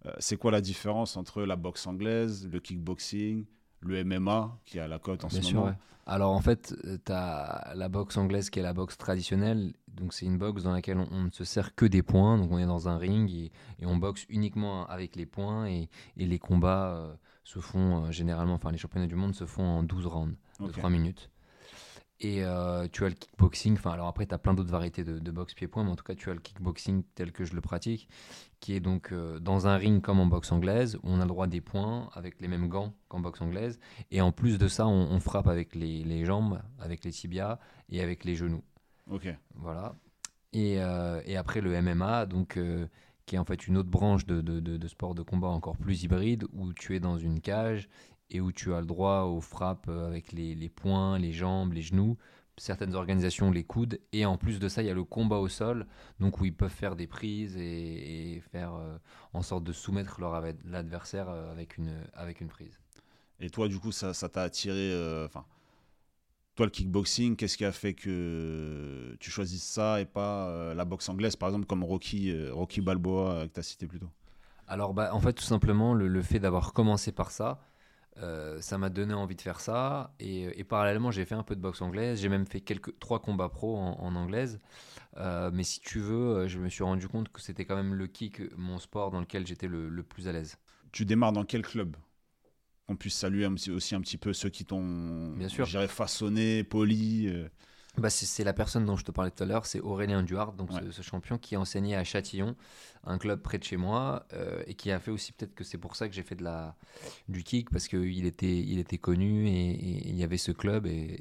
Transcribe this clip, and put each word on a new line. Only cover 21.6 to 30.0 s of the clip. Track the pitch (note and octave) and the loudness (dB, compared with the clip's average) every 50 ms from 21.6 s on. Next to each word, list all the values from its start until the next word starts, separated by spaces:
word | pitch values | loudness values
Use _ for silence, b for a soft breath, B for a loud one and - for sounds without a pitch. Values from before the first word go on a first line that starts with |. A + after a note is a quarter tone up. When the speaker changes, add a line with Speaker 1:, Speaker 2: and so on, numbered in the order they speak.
| B B B B B B B B B B _ - | B B B B B B B B B B _ -6
Speaker 2:
Et, | - G#2 G2+ G2 F#2+ | -4 -2 0 0 0
euh, | F#2 F2+ F2+ F2+ F2+ F2 F2 F2 F2 | 2 0 0 0 0 0 0 -2 -2
tu | - - G2+ | -2 0 0
as | F#2+ | 0
le | E2+ | 0
kickboxing, | - - - - - F#2 - - - - G#2+ A2 | -2 -8 -4 4 8 8 8 8 6 4 4 4
enfin, | G2+ - F2+ E2 | 4 4 0 -2
alors | F2 F2 F2 | -2 -2 -4
après, | - - G#2 | -2 -2 -2
t'as | - F2+ E2+ | -2 0 2
plein | - G2 F#2+ | 4 6 6
d'autres | F#2 F#2 F2 F2+ | 6 4 4 2
variétés | E2+ F2 F2 - - E2+ | 2 2 0 -2 -4 -4
de, | E2 D#2+ D#2+ | -4 -4 -4
de | E2 E2+ | -4 -4
boxe | E2 F2 F2+ - - | -4 -4 -6 -8 -8
pied-point, | - F#2 - - A2 G#2+ | -6 -8 -4 -2 0 0
mais | G2 | 0
en | F2 | 0
tout | - - | -2 -4
cas, | - F#2 | -6 -8
tu | - - G2 | -6 -6 -6
as | F2 | -6
le | E2 | -6
kickboxing | - - - G2 F2+ F2+ E2 - - G2 F#2+ F#2+ F2 - _ | -8 -12 -10 -6 -2 -2 -2 -2 0 0 2 2 0 -2 _
tel | - F2+ E2+ | -6 -6 -6
que | E2 - F#2 | -4 -4 -6
je | D#2 E2 | -4 -4
le | E2+ | -4
pratique, | D#2+ - F2 F2 - A2+ A2+ A2 - - B B B B B B B B B _ | -4 -2 -4 -2 -2 -2 -2 -2 -4 -10 B B B B B B B B B _
qui | - - G2 | -6 -4 -2
est | F#2+ | 0
donc, | F2 F#2 F#2 F2 - - F#2 | 2 2 2 2 0 -2 -6
euh, | F2 E2+ E2 D#2+ D#2+ | -4 -4 -4 -6 -4
dans | E2+ F#2+ F#2+ F#2+ F#2 G2+ | 0 2 4 4 6 6
un | G2 | 6
ring | F#2+ G2 G#2+ G#2+ G2 | 6 6 6 6 6